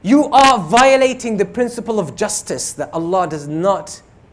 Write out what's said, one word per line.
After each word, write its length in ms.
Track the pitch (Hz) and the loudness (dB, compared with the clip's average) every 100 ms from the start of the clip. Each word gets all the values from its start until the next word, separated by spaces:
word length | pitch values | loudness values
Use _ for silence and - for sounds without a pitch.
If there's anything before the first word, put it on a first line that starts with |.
you 240 | 180 285 269 | 2 2 4
are 340 | 240 269 247 | 4 6 4
violating 760 | 160 226 269 269 262 254 240 214 | 2 4 6 6 2 -2 -6 -4
the 80 | 185 | -4
principle 520 | 202 240 240 226 220 | -2 -4 -6 -4 -4
of 200 | 160 123 | -4 -4
justice 560 | 208 - - 135 - | -6 -6 -8 -8 -8
that 200 | - 147 | -8 -8
Allah 320 | 165 165 185 175 | -6 -2 -2 -2
does 220 | 151 143 | -6 -8
not 540 | 156 190 185 - - _ _ _ | -2 0 -2 -6 -18 _ _ _